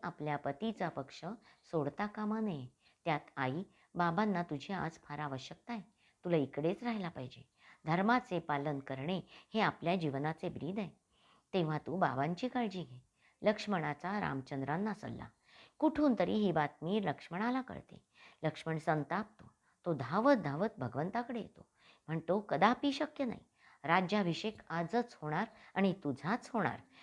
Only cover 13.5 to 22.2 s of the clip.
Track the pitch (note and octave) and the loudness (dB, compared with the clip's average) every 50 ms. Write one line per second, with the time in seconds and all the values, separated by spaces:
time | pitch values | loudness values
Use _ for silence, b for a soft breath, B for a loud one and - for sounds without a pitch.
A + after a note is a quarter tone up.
13.5 | G#3 G#3 - G#3 G3 E3+ D3+ D3 D3 - - F3+ G3+ G#3 F3+ D3+ C#3 C3+ C3 - | 2 2 0 -2 0 0 0 -2 -4 -4 -4 -4 -2 -2 -2 -2 -2 -4 -4 -6
14.5 | C#3+ C3+ C3+ C#3 D3+ F3+ G#3 A3 G3 - - A#2+ A2+ - - - _ _ b b | -4 -4 -2 -2 0 0 -2 -2 -4 -6 -8 -10 -10 -10 -12 -14 _ _ b b
15.5 | b b b b b b D4+ D#4 - D4 D4+ C#4 A3+ G3 F3 F3 G3+ G#3+ G#3 F#3 | b b b b b b 2 2 4 4 4 4 6 4 4 2 4 4 4 4
16.5 | D#3 D#3 D3 C#3 - - D3+ E3+ G3+ A3 G3 D#3+ C3+ - - - E3+ F#3 A3 A#3+ | 4 4 2 0 -2 -4 -2 0 0 0 0 0 -2 -4 -6 -8 -4 -2 -2 0
17.5 | B3+ C4 B3+ - D#2+ C#2 - - - - _ _ b b b b b b D#3+ D#3 | -2 -2 -4 -6 -10 -12 -12 -16 -20 -20 _ _ b b b b b b -2 -2
18.5 | - - - E3 D#3+ D3+ - E3+ D#3 D3+ C#3 - E3 G3+ A3 - - - - - | -2 -2 -4 -4 -4 -2 2 2 2 2 2 0 -2 -4 -4 -6 -12 -20 -20 -20
19.5 | _ _ _ _ _ _ - F3+ D#3+ C3 B2+ A#2+ D#3+ G#3 A3+ C#4+ C#4+ G#3+ D#3+ C#3+ | _ _ _ _ _ _ -4 -2 -2 -2 -2 0 2 4 6 6 6 6 4 0
20.5 | C#3 D#3 G#3 A#3 - - C3 A2+ - C3 D#3+ F#3 - A#3+ A#3+ B3 A#3+ A3+ - - | 0 0 0 -2 -2 -2 -4 -4 -2 -2 -2 -2 -2 -4 -4 -4 -6 -8 -8 -10
21.5 | - - - _ b b b b b b b - D#3+ D#3+ | -14 -20 -20 _ b b b b b b b -4 -4 -2